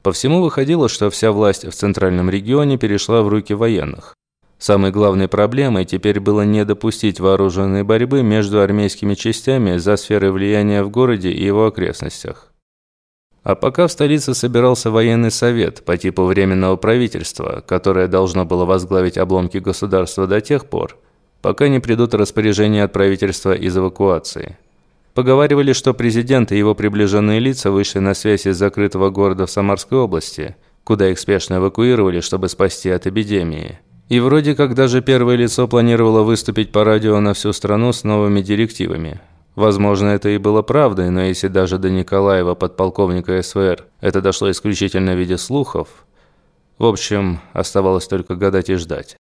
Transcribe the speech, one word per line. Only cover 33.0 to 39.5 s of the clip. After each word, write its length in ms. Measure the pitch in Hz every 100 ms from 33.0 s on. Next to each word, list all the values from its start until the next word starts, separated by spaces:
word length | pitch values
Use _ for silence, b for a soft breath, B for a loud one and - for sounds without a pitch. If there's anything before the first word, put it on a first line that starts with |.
| 95
эпидемии. 720 | 101 104 101 82 78 - - _ - _
И 120 | 120
вроде 340 | 127 151 147
как 220 | 139 143 120
даже 260 | 135 123
первое 340 | 127 131 120 123
лицо 320 | 120 - 123
планировало 540 | 120 117 117 113 110
выступить 500 | 110 113 - 107 101
по 140 | 104 107
радио 340 | 107 110 104
на 140 | 104
всю 180 | 101 104
страну 380 | 104 101 104 123
с 120 | -
новыми 380 | 107 107 104 101
директивами. 800 | 95 104 113 - 87 82 80 92 _ _ _